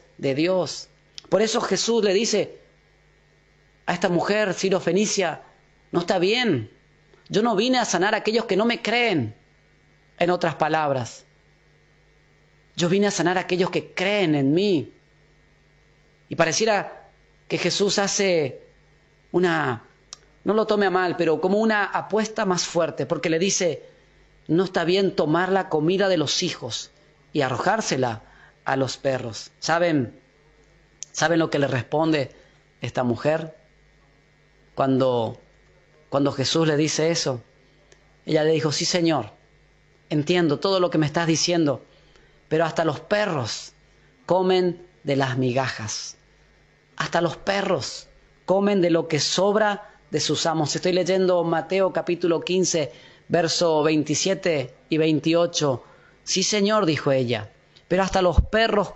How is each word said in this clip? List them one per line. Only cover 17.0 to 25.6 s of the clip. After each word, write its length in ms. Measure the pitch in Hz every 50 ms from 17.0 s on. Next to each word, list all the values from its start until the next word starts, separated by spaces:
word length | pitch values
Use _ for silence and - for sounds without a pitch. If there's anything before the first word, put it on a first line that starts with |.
| - - _ _ _ _ _ _ _ -
que 100 | - 151
Jesús 420 | - 175 - - 196 196 - 208
hace 600 | 196 190 - - 202 190 175 160 147 127 - - - - _ _ _ _ _ _ _ _ _ _ _ _
una, 520 | - 175 180 175 165 160 143 135 120 110 - - _ _ _ - - _ _ _ _ _ -
no 100 | 190 202
lo 120 | 220 214
tome 200 | 214 214 208 202
a 40 | 185
mal, 260 | 175 185 185 175 160 -
pero 220 | 170 160 156 156
como 180 | 160 180 202 208
una 240 | 220 220 214 208 196
apuesta 640 | - - 175 151 - 190 214 214 214 - - 220
más 200 | 190 180 175 -
fuerte, 400 | - - 170 165 151 - - 143
porque 240 | - 170 151 - 175
le 100 | 160 165
dice, 440 | 185 196 - - 190 165 139 - - - - - _ _ _ _ - _ _ _ _ -
"No 160 | 156 175 190
está 200 | 170 180 185 170
bien 320 | 160 180 196 196 180 196
tomar 360 | - 170 151 156 170 185 180
la 180 | 190 190